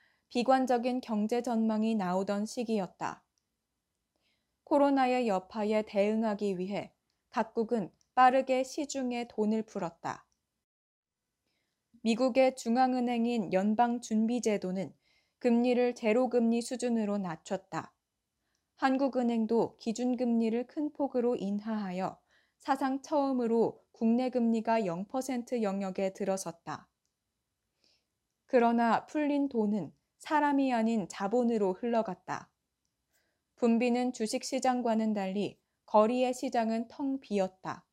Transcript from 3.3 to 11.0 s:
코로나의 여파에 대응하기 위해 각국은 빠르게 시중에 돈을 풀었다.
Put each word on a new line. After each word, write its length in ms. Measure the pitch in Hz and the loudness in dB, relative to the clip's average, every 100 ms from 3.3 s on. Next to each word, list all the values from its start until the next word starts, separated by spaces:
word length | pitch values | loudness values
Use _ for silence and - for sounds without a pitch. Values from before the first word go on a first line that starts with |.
| _ _ _ _ _ _ _ _ _ _ _ _ _ - | _ _ _ _ _ _ _ _ _ _ _ _ _ 0
코로나의 640 | 294 285 277 254 254 233 | 4 4 4 2 2 0
여파에 580 | 185 185 226 208 214 214 | -2 -4 -4 0 0 0
대응하기 720 | 208 202 220 226 208 208 180 | 0 2 0 -2 -2 -2 -2
위해 340 | 185 196 - _ _ _ _ | -4 -6 -10 _ _ _ _
각국은 600 | - 214 - 226 233 165 _ _ | -6 -4 -4 -2 -2 -4 _ _
빠르게 500 | - 254 262 262 254 | 4 6 6 2 -2
시중에 640 | 262 - 277 269 254 240 233 | -2 -6 -6 -6 -6 -6 -6
돈을 360 | - 214 220 | -4 -2 -2
풀었다. 640 | 220 202 170 - 147 - _ _ _ _ _ _ _ _ | -4 -8 -8 -8 -10 -10 _ _ _ _ _ _ _ _